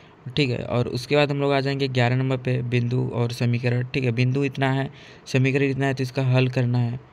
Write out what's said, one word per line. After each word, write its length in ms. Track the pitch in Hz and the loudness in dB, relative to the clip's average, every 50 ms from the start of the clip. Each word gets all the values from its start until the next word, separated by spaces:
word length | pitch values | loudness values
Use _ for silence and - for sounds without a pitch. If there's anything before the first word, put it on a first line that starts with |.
| - - - - - 123 127 151 | -20 -20 -20 -18 -16 -6 -2 0
ठीक 120 | 147 123 | 0 0
है। 160 | 120 - - | 0 -4 -4
और 220 | - - 120 120 - | -2 -2 0 0 -2
उसके 280 | - 123 - - 143 | -4 -6 -4 0 2
बाद 160 | 147 147 139 | 2 2 2
हम 60 | 143 143 | 0 0
लोग 140 | 139 139 | 0 2
आ 80 | 143 135 | 2 0
जाएंगे 280 | 135 139 139 135 139 135 | 0 0 -2 -2 -2 -2
ग्यारह 280 | 127 127 120 120 127 | 0 2 2 2 2
नंबर 220 | 127 131 131 135 127 | 0 0 0 -2 -2
पे, 240 | 127 131 127 127 | -2 -2 -2 -2
बिंदु 500 | 123 120 123 120 120 120 127 127 127 127 - | -2 0 0 0 0 0 0 0 -2 -2 -2
और 180 | 120 120 117 | -2 -2 -2
समीकरण, 560 | 120 - 123 117 120 117 131 123 123 123 127 127 - | -2 -2 0 0 0 0 0 0 0 0 -2 -2 -4
ठीक 100 | 139 131 | -2 0
है। 80 | 123 | 0
बिंदु 320 | 113 120 127 127 127 139 143 | 0 2 0 0 2 0 0
इतना 280 | 139 135 139 135 131 | -2 -2 0 0 0
है, 200 | 135 139 135 139 - - - - - - - | 0 0 -2 -4 -8 -14 -20 -20 -20 -20 -12
समीकरण 380 | - - 131 131 135 131 143 139 | -2 0 2 2 4 4 2 2
इतना 220 | 135 135 135 135 | 2 2 0 0
है, 80 | 139 139 | 0 0
तो 100 | 135 131 | -2 -4
इसका 200 | 127 - 139 135 | -4 -2 -2 0
हल 240 | 127 127 131 131 127 | 2 4 4 2 2
करना 300 | 127 135 123 120 120 123 | 2 0 0 2 2 0
है 220 | 120 117 123 127 - - | 0 0 -4 -8 -12 -16